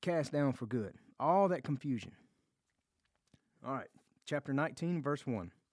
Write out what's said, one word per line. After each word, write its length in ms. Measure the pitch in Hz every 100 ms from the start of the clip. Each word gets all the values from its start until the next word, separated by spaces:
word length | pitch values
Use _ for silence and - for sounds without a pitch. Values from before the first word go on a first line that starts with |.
cast 320 | - 170 143
down 180 | 147 143
for 140 | 123 117
good. 300 | 120 101 - - _
All 300 | 143 185 196
that 160 | 170
confusion. 480 | - 139 147 123 95 - _ _ _ _ _ _ _ _ _ _ _ _ _ _ -
All 100 | 131
right, 140 | 90 _ _ _ -
chapter 260 | 147 139
nineteen, 500 | 139 156 - 170 175
verse 240 | 139 143 -
one. 280 | 117 85 - _